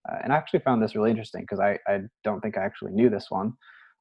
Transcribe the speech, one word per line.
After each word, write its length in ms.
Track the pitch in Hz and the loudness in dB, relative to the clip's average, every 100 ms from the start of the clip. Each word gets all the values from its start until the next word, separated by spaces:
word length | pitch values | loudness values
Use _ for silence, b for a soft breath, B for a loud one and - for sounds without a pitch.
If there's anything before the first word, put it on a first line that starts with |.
| - | -10
Uh, 80 | - | -8
and 100 | - | 0
I 40 | 151 | 0
actually 240 | - 170 | 2 0
found 220 | 135 117 | 2 2
this 120 | 107 107 | 2 2
really 140 | 110 | 2
interesting 340 | 110 110 95 - | 2 -2 -10 -6
'cause 140 | 98 | 0
I, 180 | 101 98 - | 0 0 0
I 140 | 101 101 _ | -2 -2 _
don't 160 | 107 104 | -4 -2
think 160 | 110 101 | -4 -4
I 60 | |
actually 280 | 98 - 104 | -4 -6 -4
knew 160 | 98 120 | 4 4
this 200 | 101 - | 4 -4
one, 240 | 95 107 131 b b b b | -4 -4 -6 b b b b